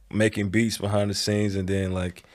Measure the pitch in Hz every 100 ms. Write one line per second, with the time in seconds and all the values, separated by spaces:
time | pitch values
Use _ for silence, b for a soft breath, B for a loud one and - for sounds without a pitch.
0 | - 104 110 110 104 107 113 - 101 104
1 | 101 98 - 104 104 98 92 98 95 92
2 | 90 - b